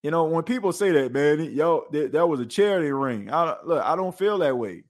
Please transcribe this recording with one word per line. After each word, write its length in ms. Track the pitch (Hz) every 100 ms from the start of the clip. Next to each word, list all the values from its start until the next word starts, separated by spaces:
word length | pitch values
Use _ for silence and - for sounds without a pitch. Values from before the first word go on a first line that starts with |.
You 80 | 147
know, 140 | 165 160
when 180 | 165
people 280 | 165 247 196
say 200 | 165 202
that, 200 | 156 131
man, 400 | 131 147 151 160
y'all, 340 | 127 165 160 -
that, 200 | 147 147
that 160 | 147 170
was 120 | 143
a 60 | 117
charity 460 | - 202 190 151
ring. 380 | 139 135 113 101
I, 240 | 151 165 - -
look, 180 | 160
I 120 | 107 165
don't 200 | 185 175
feel 220 | 196 208
that 180 | 151 127
way. 280 | 110 87 _